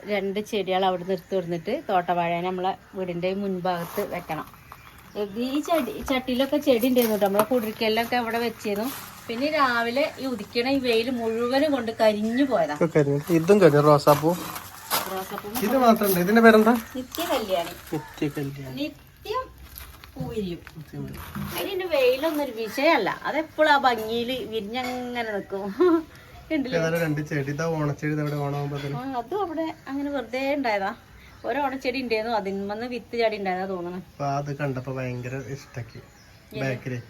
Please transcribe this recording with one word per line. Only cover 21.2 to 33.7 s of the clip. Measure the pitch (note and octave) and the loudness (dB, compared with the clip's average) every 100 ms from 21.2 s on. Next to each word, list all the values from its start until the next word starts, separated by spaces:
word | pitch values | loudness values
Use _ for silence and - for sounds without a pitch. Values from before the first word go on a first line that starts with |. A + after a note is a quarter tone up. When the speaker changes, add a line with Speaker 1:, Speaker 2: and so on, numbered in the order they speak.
| - - - E4+ | -12 -10 -8 -6
Speaker 1:
അതിന് | F4+ F#4+ | -6 -4
വെയിലൊന്നും | F4+ D4 B3 C4 D#4+ D4 C4+ | 0 2 4 4 0 0 -2
ഒരു | |
വിഷയമല്ല. | A3 A3 G#3 D4 D4+ F3 - | -4 -6 0 4 4 2 -4
അതെപ്പോഴും | - C4 D#4 - D#4 | -4 -4 -4 2 4
ആ | C#4+ | 6
ഭംഗിയിൽ | C4 A#3 A3 A#3 A#3+ B3+ A3 | 4 2 -2 -4 -2 -4 -4
വിരിഞ്ഞങ്ങനെ | A3 G3+ A#3+ B3+ B3+ B3 A#3+ A3+ | -6 -6 -6 -6 -6 -6 -6 -4
നിൽക്കും. | G3+ E3 G3 G3+ | -6 -6 -6 -6
<laughs> | A3 F4+ E4 D#4+ - - - - | 4 4 4 0 -16 -20 -18 -4
കണ്ടില്ലേ? | D#4 B3 E3+ | -4 0 0
Speaker 2:
ഏതായാലും | D#3+ E3 | 0 0
രണ്ട് | D#3+ D3+ | 0 0
ചെടി. | D3+ D3+ C#3 | -2 -4 -4
ഇതാ | D3 E3 | -2 -2
ഓണച്ചെടി, | D#3 D3 C#3 D3+ | 0 -2 -2 -2
ഇതാ | D3+ | -2
ഇവിടെ | D3 D3 | -2 -2
ഓണാകുമ്പോ | C#3+ C#3+ C#3+ C#3+ | -4 -4 -4 -6
Speaker 1:
ആ, | C#3+ C#3+ C4+ B3+ | -6 -6 -6 -6
അതും | A#3 G4+ | -4 -4
അവിടെ | F#4 D#4 D#4+ - - | -4 -4 -6 -6 -8
അങ്ങനെ | C#4 C#4+ | -6 -4
വെറുതെ | C#4+ A3+ C4 C4+ | -4 -4 -4 -2
ഉണ്ടായതാ. | D4 B3 G#3 F#3+ A#3 - - - - - | 0 0 0 -2 -6 -14 -20 -20 -12 -4
ഒരു | B3+ | -2
ഓണച്ചെടി | C#4+ C4+ C4+ B3+ | -2 -2 -4 -4
ഉണ്ടായിരുന്നു, | B3 A3 A3 A3 | -2 -2 0 -2
അതിന്മന്ന് | G3 G3 G3+ G#3+ A#3+ | -2 -4 -4 -6 -6
വിത്ത് | A#3+ - A#3 | -8 -6 0
ചാടി | A3+ G3+ | 0 0
ഉണ്ടായതാ | G3 F3+ | -4 -2
തോന്നണം. | G3 | -4